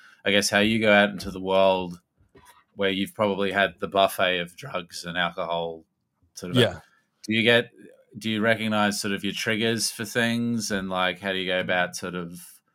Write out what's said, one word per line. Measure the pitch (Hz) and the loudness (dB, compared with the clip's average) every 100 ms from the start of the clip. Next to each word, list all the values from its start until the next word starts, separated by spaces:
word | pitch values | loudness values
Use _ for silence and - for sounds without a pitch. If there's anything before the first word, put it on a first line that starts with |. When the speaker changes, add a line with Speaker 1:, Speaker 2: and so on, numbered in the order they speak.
| - _ | -20 _
Speaker 1:
I | 101 | 0
guess | 101 101 | 2 4
how | 101 | 4
you | 107 113 | 4 4
go | 107 | 6
out | 101 101 | 6 6
into | 98 101 | 2 -10
the | 95 | -8
world | 95 95 95 95 90 87 _ _ _ _ _ _ _ - | 0 4 4 4 -2 -10 _ _ _ _ _ _ _ -4
where | 98 | -2
you've | 95 98 | -2 -4
probably | - 104 95 98 | 0 0 0 0
had | 95 95 - | 2 0 0
the | 95 | -2
buffet | 98 95 - 92 90 | 2 2 2 0 0
of | 87 - | -4 -10
drugs | - 92 85 - | -8 -8 -8 -12
and | 87 85 | -8 -2
alcohol | 87 87 85 85 85 82 - _ _ _ _ | -2 -2 -4 -4 -4 -8 -16 _ _ _ _
sort | - 90 | -14 -4
of, | 123 | 2
Speaker 2:
Yeah. | 110 80 - _ _ _ - | 2 0 -16 _ _ _ -4
Speaker 1:
do | |
you | 110 | 0
get, | 113 117 120 _ - _ _ - | 4 4 2 _ -20 _ _ -8
do | 110 | -4
you | 110 | 0
recognize | 110 110 110 107 104 101 | 2 0 0 2 2 0
sort | 107 | -4
of | 98 | -4
your | 98 | -4
triggers | 90 - 110 113 113 107 | -4 -4 -2 0 -2 -4
for | - | -6
things? | 110 123 117 117 117 117 104 | -6 -2 0 0 -2 -4 -4
And, | 101 95 | -4 -4
like, | 92 92 90 | -2 -2 -2
how | 101 | -4
do | 95 | -4
you | 92 | -2
go | 92 | -2
about | 90 92 90 - | 0 0 0 -4
sort | 92 | -8
of, | 87 85 87 - - _ | -8 -10 -14 -20 -20 _